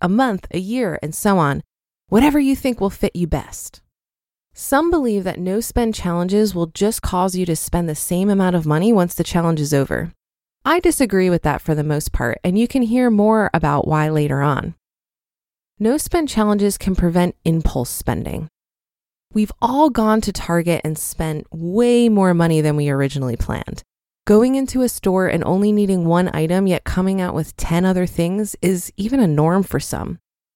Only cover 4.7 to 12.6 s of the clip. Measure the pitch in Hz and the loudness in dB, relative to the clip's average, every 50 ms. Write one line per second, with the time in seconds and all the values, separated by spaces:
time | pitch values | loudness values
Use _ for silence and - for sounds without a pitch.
4.7 | 277 269 330 339 349 320 262 233 208 202 180 185 - - 180 185 190 226 226 - | 0 2 2 2 2 0 0 0 -2 -2 -2 -4 -6 -4 -4 -2 -2 -2 -4 -2
5.7 | - 247 233 226 214 - - 175 170 175 175 185 196 208 220 208 180 170 170 160 | -2 -2 -2 0 -2 -4 -4 -2 -2 -2 -2 0 2 2 2 2 0 -2 -4 -4
6.7 | - - 196 214 226 - - - 185 180 185 190 185 185 180 175 160 - - - | -2 -2 -2 -2 -2 -2 -6 -4 -2 0 0 0 0 -2 -2 -2 -2 -4 -2 -2
7.7 | - 175 170 160 156 - - - 180 180 196 208 196 196 185 185 180 170 156 151 | -2 -2 -2 -2 -4 -6 -4 -4 -2 0 0 2 2 2 2 2 2 0 0 2
8.7 | 151 160 185 226 233 196 175 175 - - 165 - - 175 165 170 165 151 147 151 | 0 2 4 4 4 4 2 2 0 -4 -6 -2 0 0 2 2 0 0 0 0
9.7 | 151 139 135 - - - 165 170 - _ _ _ _ _ _ _ _ _ - 269 | 2 0 0 0 -2 -4 -6 -8 -12 _ _ _ _ _ _ _ _ _ -2 0
10.7 | 320 359 - 349 302 - 269 196 196 190 185 180 175 160 - 156 135 131 - - | 0 2 2 0 2 2 0 2 2 2 2 2 2 2 0 0 -2 -2 -2 -2
11.7 | 151 151 147 151 147 151 - - - - 123 120 - - - 180 185 214 | -2 0 0 0 -2 -2 -2 -4 -4 -2 -2 -2 -4 -2 -2 0 0 2